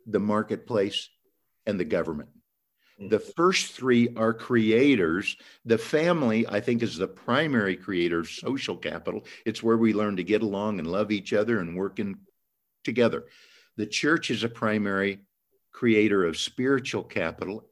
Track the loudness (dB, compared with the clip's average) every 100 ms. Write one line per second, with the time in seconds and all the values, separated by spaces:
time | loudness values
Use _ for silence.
0 | -4 -2 2 0 0 -6 -2 0 0 -2
1 | -10 _ _ _ _ _ -4 -4 -2 -2
2 | -2 -6 -10 _ _ _ _ _ _ -16
3 | -2 -2 0 0 2 2 -2 -4 2 4
4 | 4 2 -2 -2 0 2 4 6 6 4
5 | 2 0 -2 -8 -12 -8 0 0 2 0
6 | 2 2 2 2 0 -2 0 0 -2 -4
7 | -6 -6 -2 0 2 0 0 -2 -4 0
8 | 0 0 -4 -8 -6 -6 -6 -6 -6 -6
9 | -6 -8 -10 -10 -6 -2 2 4 4 2
10 | 0 -2 0 0 0 -2 -4 -4 -4 -2
11 | -2 -2 0 0 2 0 -2 -4 -6 -4
12 | -8 -8 _ _ _ _ _ _ -4 2
13 | 2 2 -10 _ -20 _ _ -8 -6 -2
14 | 2 0 0 -4 -4 -2 0 0 0 0
15 | -2 -4 _ _ _ _ _ -2 4 6
16 | 6 4 2 0 -6 -2 0 0 0 -6
17 | -4 -4 -4 -4 -8 -8 -8